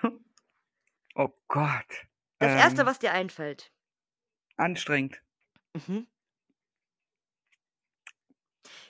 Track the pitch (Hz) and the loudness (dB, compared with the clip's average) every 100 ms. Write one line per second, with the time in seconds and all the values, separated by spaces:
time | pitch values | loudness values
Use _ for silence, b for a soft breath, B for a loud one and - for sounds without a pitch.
0 | 233 233 _ _ _ _ _ _ _ _ | -4 -4 _ _ _ _ _ _ _ _
1 | _ - 139 - _ 143 147 120 - - | _ -4 -4 -4 _ 0 0 -2 -6 -16
2 | - _ _ _ 139 269 277 262 254 262 | -18 _ _ _ 2 6 6 6 0 0
3 | 214 175 185 - 151 143 - _ _ _ | -2 -2 -4 -8 -10 -10 -18 _ _ _
4 | _ _ _ _ _ - 170 175 - 143 | _ _ _ _ _ -4 -2 -2 -2 0
5 | 135 - _ _ _ _ _ 160 - 202 | -2 -8 _ _ _ _ _ -14 -6 -6
6 | 240 _ _ _ _ _ _ _ _ _ | -6 _ _ _ _ _ _ _ _ _
7 | _ _ _ _ _ _ _ _ _ _ | _ _ _ _ _ _ _ _ _ _
8 | - - _ _ _ _ B B B | -20 -20 _ _ _ _ B B B